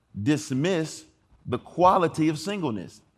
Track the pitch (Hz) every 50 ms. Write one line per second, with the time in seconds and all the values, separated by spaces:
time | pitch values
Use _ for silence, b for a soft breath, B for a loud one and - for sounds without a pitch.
0 | _ _ - 98 101 135 151 139 - - 131 127 147 180 196 165 160 151 - -
1 | - _ _ _ _ _ _ _ - - 123 117 - - - - 180 180 196 190
2 | 170 156 - - 156 160 156 147 - 196 208 202 165 135 110 98 85 - - -
3 | _ _ _